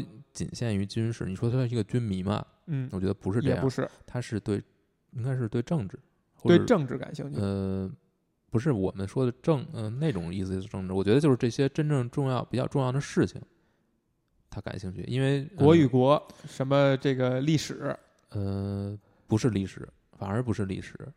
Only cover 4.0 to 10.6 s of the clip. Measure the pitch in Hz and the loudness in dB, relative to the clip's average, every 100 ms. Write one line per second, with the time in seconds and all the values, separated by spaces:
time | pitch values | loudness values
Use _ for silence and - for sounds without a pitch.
4 | - 123 - 104 - 101 - _ _ _ | -12 -10 -6 -4 -2 -4 -4 _ _ _
5 | _ 123 127 127 110 120 123 165 95 - | _ -8 -4 -2 -2 -2 -2 -2 -2 -10
6 | _ _ _ _ - 175 - 202 131 135 | _ _ _ _ 6 6 6 4 2 -4
7 | - 156 139 143 98 98 95 95 95 - | -8 -10 -8 -4 -2 0 -2 -2 -4 -8
8 | _ _ _ _ _ 113 151 110 92 95 | _ _ _ _ _ -2 0 0 0 -2
9 | 98 135 123 - - 143 - 113 107 123 | -4 -2 -2 0 0 0 -2 -8 -6 -2
10 | 160 95 85 95 92 95 | -2 -2 -4 -4 -4 -4